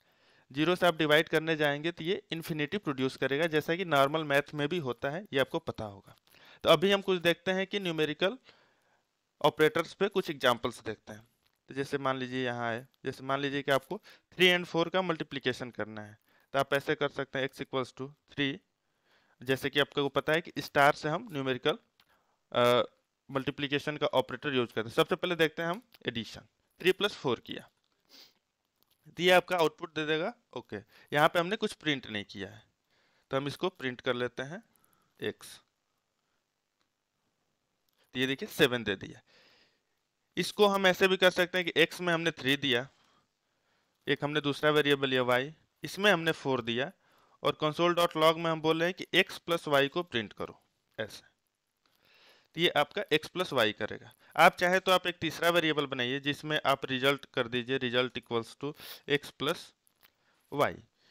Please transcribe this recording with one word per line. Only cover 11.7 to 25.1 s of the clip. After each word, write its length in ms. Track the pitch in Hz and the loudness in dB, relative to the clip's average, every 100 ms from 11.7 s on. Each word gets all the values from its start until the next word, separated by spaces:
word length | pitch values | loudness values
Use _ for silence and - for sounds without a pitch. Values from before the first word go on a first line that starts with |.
जैसे 240 | 131 135 143 | -8 -6 -4
मान 180 | 139 131 | -2 -4
लीजिए 280 | 123 127 | -4 -4
यहाँ 280 | 127 120 117 | -4 -4 -4
है, 160 | 113 135 _ | -6 -8 _
जैसे 180 | 135 131 | -10 -8
मान 180 | 131 135 | -4 -4
लीजिए 220 | 143 139 | -2 -4
कि 80 | 139 | 0
आपको 320 | 135 - 196 - - _ | 0 -2 -12 -14 -20 _
थ्री 160 | - 180 | 2 4
and 160 | 180 | 4
फ़ोर 240 | 175 165 170 | 0 -2 0
का 140 | 185 | 0
मल्टीप्लिकेशन 680 | 185 160 156 139 127 120 123 | 0 -2 -6 -4 -4 -4 -6
करना 320 | - 104 110 | -8 -10 -10
है, 160 | 104 107 _ _ _ | -16 -20 _ _ _
तो 60 | 135 | -2
आप 160 | 135 | 0
ऐसे 200 | 139 147 | 0 0
कर 140 | 151 143 | -2 -2
सकते 300 | - 135 135 | -4 -6 -4
हैं, 100 | 135 | -6
x 60 | |
equals 380 | - 139 135 123 | -6 -6 -4 -6
to 100 | - | -8
three। 540 | 135 147 _ - 139 170 _ _ _ _ _ _ _ - | -14 -14 _ -4 -4 -4 _ _ _ _ _ _ _ -10
जैसे 280 | 127 131 143 | -2 -2 0
कि 100 | 143 | 2
आपको 280 | 139 - 143 | 0 0 -2
पता 240 | 143 135 | 0 0
है 80 | 156 | 0
कि 120 | - - | -2 -10
स्टार 340 | - 147 143 | -2 4 4
से 160 | 151 156 | 4 -2
हम 200 | 165 240 | -4 -6
न्यूमेरिकल, 460 | 147 135 123 147 - _ _ _ _ _ _ _ | -6 -2 -2 -2 -2 _ _ _ _ _ _ _
अ, 300 | 120 120 120 - _ _ _ - | 2 4 4 2 _ _ _ -8
मल्टीप्लिकेशन 640 | 135 135 143 143 139 - 147 | -6 -4 -6 -4 -4 -4 -4
का 100 | 147 | 0
ऑपरेटर 480 | 131 127 127 147 | 0 -2 -4 -2
यूज़ 180 | 131 117 | 0 0
करते 160 | - 110 | -2 -4
हैं। 60 | |
सबसे 220 | 131 160 | 0 0